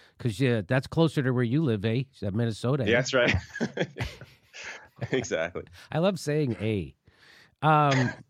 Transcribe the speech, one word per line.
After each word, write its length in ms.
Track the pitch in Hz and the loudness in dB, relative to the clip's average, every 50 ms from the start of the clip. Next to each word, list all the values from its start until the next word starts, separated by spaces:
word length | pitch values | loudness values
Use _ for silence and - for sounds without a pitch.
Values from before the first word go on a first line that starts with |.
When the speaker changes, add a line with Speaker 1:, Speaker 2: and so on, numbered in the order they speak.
| - _ _ - | -20 _ _ -4
Speaker 1:
'cause, 200 | - 120 101 123 | -4 -2 0 2
yeah, 220 | 139 123 120 110 90 | 2 2 2 0 0
that's 200 | - 127 135 - | 0 0 0 0
closer 360 | - - 156 165 156 - 156 | 0 2 2 2 2 2 0
to 80 | 123 131 | 0 0
where 100 | 123 123 127 | 2 2 2
you 180 | 113 123 156 165 | 2 2 2 2
live, 200 | 131 110 101 92 | 2 0 0 0
eh? 160 | 113 113 131 131 - _ | 0 0 0 -2 -4 _
Is 60 | - | -8
that 140 | 98 104 92 | -4 -2 0
Minnesota, 500 | 113 120 117 107 - - 120 143 156 117 | 0 0 0 -2 -2 -2 0 0 0 2
eh? 60 | 98 | 2
Speaker 2:
Yeah, 60 | 113 | 2
that's 180 | 120 127 - - | 2 2 2 2
right. 200 | 127 120 120 110 90 - - - - | 4 4 4 2 0 -2 -6 -6 -6
<laughs> 1500 | 226 - - - 170 - - - - - - - - - - _ _ _ - - - - - - - - _ - 127 - | -6 -4 -2 -4 -4 -4 -6 -8 -10 -10 -10 -14 -20 -20 -20 _ _ _ -18 -16 -14 -14 -16 -16 -18 -20 _ -12 -6 -4
Exactly. 540 | 139 131 117 101 101 80 82 87 - 78 - - - - - - | -2 -2 -2 -2 -2 -2 -2 -4 -6 -10 -12 -14 -16 -20 -12 -8
Speaker 1:
I 80 | - 156 | -4 -2
love 200 | 170 202 196 - | 0 0 -2 -2
saying 360 | - 147 147 156 151 127 110 - | -4 -2 -2 0 0 0 -2 -2
"a." 340 | 101 113 110 98 80 69 - _ _ _ _ _ - - - - - _ _ _ | -2 -2 -2 -2 -4 -6 -10 _ _ _ _ _ -20 -20 -20 -20 -20 _ _ _
Um, 480 | - 156 156 151 147 143 135 131 127 120 - - - | 2 4 4 4 4 4 4 2 2 0 -2 -8 -14